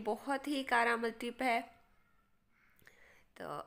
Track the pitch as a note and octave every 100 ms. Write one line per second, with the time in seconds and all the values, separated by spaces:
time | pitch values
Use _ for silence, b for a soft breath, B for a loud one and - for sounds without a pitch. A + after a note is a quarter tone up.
0 | G#3+ A#3 C#4 C4+ D4 C#4 C4+ A#3+ A#3 A#3
1 | A#3 A3+ A#3+ - C4 A#3 B3+ - _ _
2 | _ _ _ _ _ B B B B B
3 | B B _ - D#3+ D3